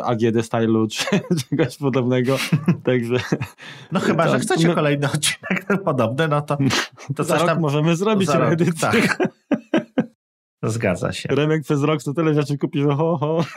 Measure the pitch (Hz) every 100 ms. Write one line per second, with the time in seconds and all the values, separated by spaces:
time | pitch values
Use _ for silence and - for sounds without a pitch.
0 | - 117 117 113 113 117 113 110 110 -
1 | - 190 - 170 - 147 151 - 139 131
2 | 123 127 123 131 - 151 151 156 - 127
3 | 117 123 - - - - - - - 175
4 | - 156 156 131 - 370 165 175 151 143
5 | 143 151 - - - 190 - 196 190 135
6 | 139 131 160 147 151 143 135 - - -
7 | - 139 151 180 170 165 151 147 156 165
8 | 202 214 190 143 - 165 175 165 120 220
9 | 226 - 370 - _ - - - - -
10 | - _ _ _ _ _ - 113 110 87
11 | 95 98 - 139 151 156 143 147 147 156
12 | 147 139 160 151 139 147 160 147 143 143
13 | 160 165 147 160 160